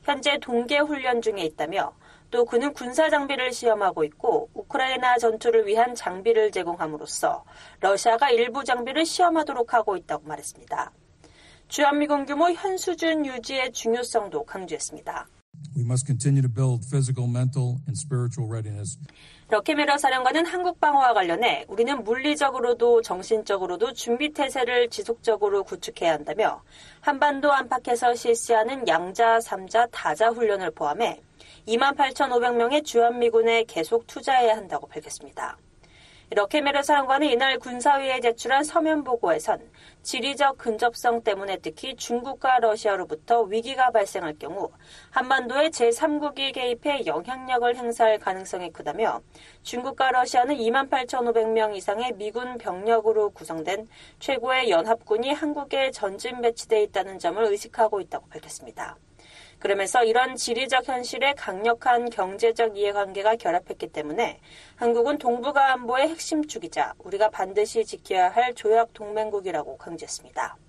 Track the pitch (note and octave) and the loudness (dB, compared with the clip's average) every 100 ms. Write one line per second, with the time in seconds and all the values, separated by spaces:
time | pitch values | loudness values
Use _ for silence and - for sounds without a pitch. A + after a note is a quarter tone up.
0 | - C#4+ C#4+ C#4 - A#3+ A#3+ C#4+ D4 C#4+ | -4 -2 -2 -2 -2 -4 0 0 0 -2
1 | C4 A#3+ A3 G3+ D#3+ - D3+ F#3+ C#3+ - | -2 0 -2 -4 -6 -4 -4 -2 -4 -8
2 | - - _ A#3 A#3 A#3+ C#4+ C#4+ B3 B3 | -20 -20 _ 0 2 2 0 -4 -4 2
3 | D#4 D4 C#4 C4 B3+ B3 A#3+ G#3+ G3 E3+ | 2 2 0 -2 -4 0 0 2 0 0
4 | D3+ _ B3 - - - - C#4 C4 B3+ | -4 _ 0 0 -2 -12 -6 -2 0 0
5 | B3 B3 A#3 A3 A#3+ A3+ G3+ A3 B3 A#3+ | 2 4 2 2 2 2 4 2 2 0
6 | F#3 F#3 G#3 A3 G#3+ F#3+ E3+ E3+ D#3+ D3+ | -8 -2 2 4 2 0 -6 -4 -6 -6
7 | D3+ - - - - - - - F#3 G3 | -10 -2 -2 -2 -8 -20 -20 -2 0 2
8 | A#3+ A3+ C#4 A#3 A#3+ B3 C4+ B3 A#3+ C#4 | 4 4 4 4 2 -2 -2 -2 0 -2
9 | E4 - F4 D#4+ D4+ B3+ A#3 A#3+ G#3+ F#3 | -2 2 4 4 0 -4 0 2 2 -4
10 | - D3+ D3 C#3+ - - - C#3+ - _ | -4 -8 -8 -12 -12 -18 -8 -6 -6 _
11 | _ _ - _ - - _ - C#4+ D4 | _ _ -20 _ -20 -20 _ 2 4 4
12 | D4 D4 C#4 C#4+ F4 F4 G4 F#4 - E4+ | 2 0 0 2 2 2 -2 -2 -4 -2
13 | E4 D#4+ C#4 B3+ A#3 C4+ B3+ A#3 A3+ A#3 | 0 0 -2 -6 -6 -4 -4 -4 -2 -2
14 | A#3+ A#3 G3+ D#3 D3+ F#3+ F3+ D3+ - D3+ | 0 -2 -2 -6 -8 -10 -8 -8 -8 -10
15 | - B2+ - _ _ - - - A#2+ B2+ | -10 -10 -14 _ _ -20 -8 -4 -2 -2
16 | C3 B2 C#3+ C#3 B2+ A2 C3 A#2+ A#2 C#3+ | -2 0 2 2 2 0 0 0 -2 -2
17 | B2+ B2+ A#2+ A#2+ B2+ C3+ B2 B2+ - G#2+ | 0 -2 -2 0 0 0 -4 -4 -6 -8
18 | - B2 A#2+ B2 A2 A2+ G#2+ G2+ G2+ - | -4 -4 -4 -4 -6 -6 -8 -8 -10 -12
19 | C#3+ - - - - D#4+ D#4+ D4+ C#4+ C#4+ | -18 -20 -20 -20 -2 0 0 0 2 2
20 | C#4+ C4 B3+ D4+ E4+ F4+ F4+ F4 D4+ C#4+ | 2 2 2 2 0 0 -2 2 4 6
21 | B3+ G#3+ F3+ E3+ A3+ C#3+ - G3 A#3 C#4+ | 4 4 2 2 0 0 -4 0 0 0
22 | G3+ B3 C#4+ D4 C#4 B3+ A#3+ A#3 A#3+ A#3 | -2 0 0 2 0 0 0 2 6 4
23 | A3+ F#3 F#3 A3 G#3+ G3 F#3 F3+ B3 B3 | 4 -6 -2 -2 0 -2 -2 -2 -2 -4
24 | A#3+ A#3+ D4+ D4+ C#4 C4+ B3 B3 A#3+ - | -4 -2 -2 -2 -2 0 0 2 2 -2
25 | G3+ A#3 - G#3 G#3 G3 F#3+ F3+ - - | -6 -2 0 2 2 0 -2 -8 -10 -2
26 | F3 D3+ D3+ D3+ F#3+ - _ - - - | 0 0 -2 0 0 -2 _ -20 -20 -4
27 | - C4+ D4 C#4 D4 C4+ B3+ B3+ B3+ A#3+ | -2 2 2 2 2 2 2 -4 0 2
28 | B3 A#3+ B3 A#3 - A3+ A3 C4+ A3 D#3+ | 2 2 2 0 4 2 2 -2 0 0
29 | F3+ G3 A3+ A3+ - F#3+ F#3 A3 A#3+ - | 0 2 4 4 0 -8 0 0 2 0
30 | E3+ D3+ A3+ A#3 A3 G3+ F3 - D3 C#3 | -4 2 2 2 0 0 -4 -4 -4 0
31 | A3+ C3 _ _ - - - A#3 C#4 C#4 | -2 -4 _ _ -20 -18 -2 2 2 2
32 | C4+ C4 C4+ A#3+ A#3+ A#3+ A#3 D4 D4+ A#3 | -2 0 0 2 2 2 2 0 2 4
33 | A#3 A#3+ A#3+ A3+ A3+ A3+ A3+ - A#3 A#3 | 4 4 2 4 4 2 0 -4 -2 -2
34 | - C#4 C4+ C4 A#3+ A3 F#3 D3 C#3+ D3+ | -4 -8 0 4 4 2 -2 -10 -8 -14
35 | - - C#3 - C3 - _ _ _ - | -14 -16 -14 -10 -10 -12 _ _ _ -20
36 | - - _ G#3 G3+ D4+ C#4+ C#4+ C#4+ D4 | -20 -20 _ -2 0 0 2 0 4 2
37 | C4 C#4 D4 A#3+ C4+ B3+ C4 B3 C#4+ C#4 | 4 2 4 4 2 0 -6 0 2 4
38 | C4+ B3+ A#3+ A#3 A#3 C4+ D4+ E4+ D#4 D#4 | 2 0 0 0 0 0 2 0 2 0
39 | B3+ A#3+ - D#3 - F#3 - _ - _ | 0 -2 0 0 0 -4 -6 _ -20 _
40 | - B3+ C4 C#4 C#4 C4+ A#3+ G#3+ A#3+ - | -8 -4 -4 2 2 2 -4 0 0 2
41 | B3 A#3 A3 G3 G3 F#3 E3 - C4 C4 | 0 0 0 -2 -4 -6 -8 -10 -12 -10
42 | - A#3+ B3+ C4+ C4 B3+ A3+ G#3+ G#3+ F#3+ | -6 -4 -4 -2 2 4 4 2 0 -2
43 | F3 D3+ - A#3 G3+ A3 A#3 C4 B3+ A#3 | -4 -10 2 2 2 -2 -4 2 2 4
44 | G3 F#3+ E3 D#3 D3+ F#3+ - _ - - | 0 -4 -8 -10 -10 -8 -10 _ -20 -20
45 | - C4 B3+ C4+ B3 C4+ D#4+ - A#3 A#3 | -4 -4 0 0 0 2 0 4 2 2
46 | D#4 D4 D4 C#4 C4+ C4 B3 A#3+ D4+ C#4+ | 0 0 -4 -4 -4 -2 -4 -2 -2 -2
47 | A3 D#3 F3+ C4 C4 B3 A#3+ B3 A#3+ A#3 | -2 -4 -6 -10 -2 0 0 0 -6 2
48 | A3+ G#3+ - F#3+ F#3+ F#3+ F3 - - G3 | 4 4 -2 -6 -8 -8 -8 -8 -8 -2
49 | G#3+ - _ - - - - A#3+ B3+ B3 | -2 -2 _ -20 -20 -18 -10 -6 -6 0
50 | C4 B3+ B3 C4 B3+ C#4+ A3 C4 C4+ C4+ | 2 2 4 2 2 0 2 2 2 -2
51 | B3 C4 A#3+ A3+ A3 A3+ G#3+ G3 F#3 G#3 | -2 -2 2 2 2 2 0 -2 -4 -4
52 | B3+ G3 G#3+ A3+ B3 B3 G#3+ F3+ G#3+ A3+ | -4 -6 -6 -6 -8 -8 -8 -4 2 2
53 | G#3+ G#3+ G#3 - D#3+ D#3+ D#3 G3 A3+ - | 4 2 0 -4 -10 -8 -4 -6 -8 -20
54 | - _ - C4 A#3+ C4 A#3 E3+ E3 A3+ | -20 _ -4 -2 0 0 2 2 2 -2
55 | - A3 C4 D4 D4+ D4 C#4 C#4 C4 C4 | 0 -2 0 -2 -2 -4 -4 -2 -2 -2
56 | G3 G3 A#3+ B3 A#3 A#3 - A3 G#3 G3+ | -6 -6 -10 -2 -2 -2 0 2 2 -2
57 | F#3+ F#3+ F3 F#3+ A3+ G3+ - - A3 G3+ | -6 -4 -4 0 0 0 -6 0 0 0
58 | - - _ D#3 - - - - - - | -6 -12 _ -20 -18 -18 -16 -12 -14 -14
59 | _ _ - - - _ - G3 F#3+ B3+ | _ _ -20 -20 -20 _ -2 0 2 2
60 | A3+ A#3 B3+ C4 - A#3 C4 C4 B3 B3+ | 4 4 2 -2 -4 -2 0 0 0 -6
61 | B3 B3+ C4+ C#4+ - F#3+ A3+ A#3 C4 A#3+ | -6 -2 -2 -2 -6 -2 -2 0 2 2
62 | A#3+ A#3 F#3 G3+ A3+ A3+ A3+ G3+ G3+ G3+ | 0 -4 -4 0 0 2 -2 0 -2 0
63 | G3 F#3+ G#3 A3+ F3+ F3 - - - - | -4 0 2 2 0 -2 -4 -12 -8 -8
64 | D3 F3 A3 - - - - - A#3+ A#3 | -6 -2 -4 -4 -20 -20 -20 -2 0 2
65 | A#3+ D4 B3 A#3+ C4 C#4+ C4+ B3+ A#3 B3+ | 2 0 -2 -2 0 4 4 2 0 0
66 | D4+ E4 - D#4 D4+ - E4 - - - | 0 -2 -4 -4 -4 -8 -8 -4 -4 -6
67 | F3+ G3 G#3+ - F#3+ G3 G#3+ A3+ G#3+ G3 | -8 0 0 0 -2 0 0 0 -4 -8
68 | - F#3+ F3+ G#3 B3 A#3+ G#3 A3+ A3+ - | -4 2 2 2 0 0 2 2 2 -6
69 | G#3 G#3+ G#3+ G3+ F#3 D#3 C#3+ C3 - E3 | -8 -4 -4 -4 -4 -6 -6 -12 -14 -14
70 | - - - - B2+ - | -12 -14 -12 -8 -8 -10